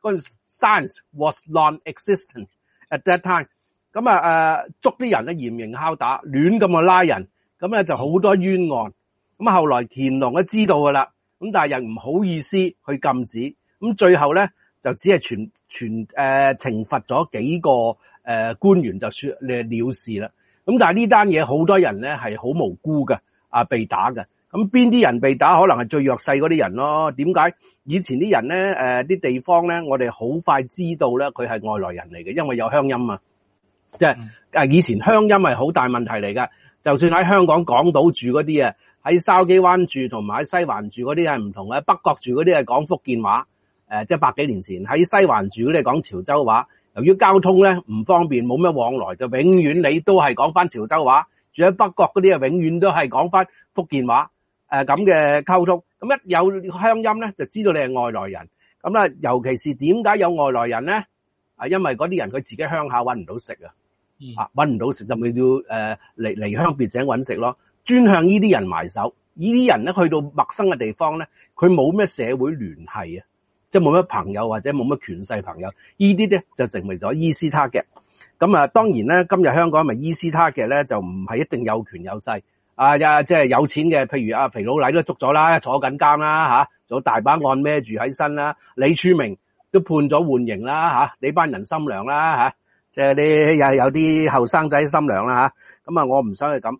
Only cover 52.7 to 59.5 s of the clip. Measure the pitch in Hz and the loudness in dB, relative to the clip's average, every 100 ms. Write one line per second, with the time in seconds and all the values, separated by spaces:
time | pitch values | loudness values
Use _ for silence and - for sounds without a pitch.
52.7 | 170 190 165 147 123 170 190 185 _ _ | 0 2 2 0 -2 0 0 0 _ _
53.7 | - 165 143 123 120 151 _ _ _ _ | -8 -4 -4 0 0 0 _ _ _ _
54.7 | 139 139 170 202 165 151 147 143 185 175 | -4 0 2 4 4 4 2 2 0 2
55.7 | 180 - _ 233 277 185 170 185 196 185 | -2 -4 _ -4 -4 0 0 2 0 -8
56.7 | 175 214 226 220 214 220 190 139 - 208 | -2 0 0 0 -4 -6 -10 -10 -4 -2
57.7 | 156 131 127 120 110 98 90 82 _ _ | 0 -2 -2 -4 -4 -8 -12 -16 _ _
58.7 | _ - 214 202 131 123 127 123 | _ -4 0 0 -2 -2 -2 -2